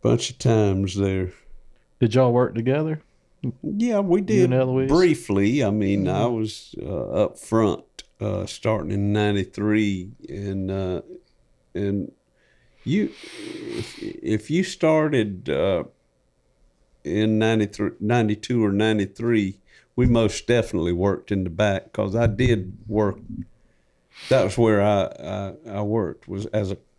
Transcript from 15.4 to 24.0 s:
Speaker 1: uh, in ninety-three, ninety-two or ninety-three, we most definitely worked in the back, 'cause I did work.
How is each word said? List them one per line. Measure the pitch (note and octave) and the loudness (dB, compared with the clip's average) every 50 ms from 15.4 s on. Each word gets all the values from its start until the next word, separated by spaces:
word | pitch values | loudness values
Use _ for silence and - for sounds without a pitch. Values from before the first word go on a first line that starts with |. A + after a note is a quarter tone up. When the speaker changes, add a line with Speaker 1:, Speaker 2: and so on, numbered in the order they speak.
| - - | -6 -4
Speaker 1:
uh, | D2 C2+ E2 G2 F#2+ E2+ C#2+ - _ _ _ _ _ _ _ _ _ _ _ _ _ _ _ _ _ _ _ _ _ _ _ | -2 0 0 0 0 -2 -4 -6 _ _ _ _ _ _ _ _ _ _ _ _ _ _ _ _ _ _ _ _ _ _ _
in | C#2+ E2 G#2 G#2+ A2 A2 A2 | -4 -2 0 2 2 2 2
ninety-three, | A2 A2+ A2+ A2+ G#2+ G2+ - - G#2 G2 - _ | 2 2 2 2 0 -2 -2 -4 -4 -4 -4 _
ninety-two | - G#2+ A#2 B2 A2+ G#2+ G#2 G#2 - - B2+ A#2+ A2 | -2 0 2 2 2 0 -2 -4 -4 -2 0 2 2
or | G#2 | 2
ninety-three, | G2 G2+ G#2+ A2 A2 G#2+ G2 F#2+ - - A2+ A#2+ A#2+ A2 G2+ F#2+ F#2+ _ _ _ _ - _ _ _ | 2 2 2 2 2 2 0 -2 -4 -6 -2 2 2 2 2 0 -4 _ _ _ _ -20 _ _ _
we | - B2 B2 | 2 2 4
most | A#2+ A#2 A2+ G#2+ - - - - | 4 4 4 2 0 -4 -2 0
definitely | A#2+ A#2+ A2 - - F#2 D#2+ F2 | 2 2 2 0 -2 -2 -2 0
worked | F2+ F2 F#2 G2+ F#2+ - - - | 0 2 2 0 0 0 -4 -4
in | G#2 G2 F#2 | -2 -2 -2
the | F2+ | -4
back, | E2 E2+ G#2+ G#2 G2 F#2+ - - _ | -2 0 0 0 0 -2 -4 -8 _
'cause | - G2+ G2+ F#2+ | -4 -4 -2 0
I | A2+ A#2+ | 0 0
did | A2+ G#2 G2 B2+ B2+ A#2+ G#2 F#2 F#2 - - - - | 0 2 2 2 2 2 0 -2 -8 -12 -16 -10 -4
work. | G#2+ G#2+ G#2+ G2+ F2+ - - - - - - - - _ _ _ _ _ _ _ _ _ | 0 0 0 0 -2 -4 -12 -14 -12 -12 -12 -12 -14 _ _ _ _ _ _ _ _ _